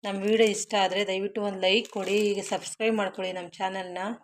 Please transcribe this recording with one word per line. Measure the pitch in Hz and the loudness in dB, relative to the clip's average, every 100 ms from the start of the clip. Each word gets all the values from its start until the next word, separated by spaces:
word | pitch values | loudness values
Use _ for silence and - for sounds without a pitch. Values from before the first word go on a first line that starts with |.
ನಮ್ಮ | 208 196 196 | -2 -2 2
ವಿಡಿಯೋ | 220 226 202 | 4 4 2
ಇಷ್ಟ | - 208 | 0 2
ಆದರೆ | 190 185 196 | 2 2 0
ದಯವಿಟ್ಟು | 190 196 214 202 | -2 -2 -4 -4
ಒಂದು | 190 185 | 0 4
ಲೈಕ್ | 208 233 208 | 4 2 -6
ಕೊಡಿ. | 190 208 208 | 0 2 2
ಈಗ | 202 - | 0 -2
ಸಬ್ಸ್ಕ್ರೈಬ್ | 190 - - 220 220 | -4 -6 -2 0 2
ಮಾಡ್ಕೊಳ್ಳಿ | 196 202 185 185 | 0 -2 -6 -6
ನಮ್ಮ | 180 - | -10 -6
ಚಾನಲ್ನ. | 190 190 180 180 196 233 | -4 -4 -6 -6 -6 -6